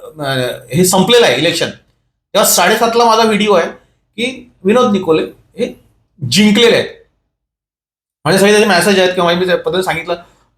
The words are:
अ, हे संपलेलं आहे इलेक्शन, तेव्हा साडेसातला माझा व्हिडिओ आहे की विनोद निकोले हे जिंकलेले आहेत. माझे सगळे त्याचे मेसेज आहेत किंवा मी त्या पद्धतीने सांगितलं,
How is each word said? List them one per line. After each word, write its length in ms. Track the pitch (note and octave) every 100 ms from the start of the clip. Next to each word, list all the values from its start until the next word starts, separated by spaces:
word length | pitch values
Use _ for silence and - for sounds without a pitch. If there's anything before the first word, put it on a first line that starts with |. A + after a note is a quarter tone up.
| - D#3
अ, 300 | C#3 C3 B2 - -
हे 100 | D3
संपलेलं 420 | F3+ F#3 F3+ A#3+ F#3
आहे 100 | C3+
इलेक्शन, 340 | E3 - B2 - _ _ _ _ _
तेव्हा 100 | F#3+
साडेसातला 600 | - - F3+ A3 A3+ A#3
माझा 180 | A#3 A3
व्हिडिओ 320 | A3+ G3+ G#3
आहे 160 | F#3 F#3 - _ _ _ G#3
की 360 | B3+ B3+ - _
विनोद 280 | F#3 B3 G#3+
निकोले 300 | G3+ - D#3+ - - _ F3+
हे 220 | B3 - _ _ _ - B2+
जिंकलेले 460 | D3+ G#3 G#3+ A#3 C#3+
आहेत. 120 | - - _ _ _ _ _ _ _ _ _ _ _ _
माझे 140 | D3+ G3
सगळे 140 | G3+
त्याचे 140 | G#3 G#3+
मेसेज 320 | F3 G3 F#3+
आहेत 140 | F3+
किंवा 200 | F3+ F3
मी 120 | F3 F#3
त्या 100 | E3+
पद्धतीने 260 | E3 F3+
सांगितलं, 340 | F3 D#3+ E3+ F3 - _ _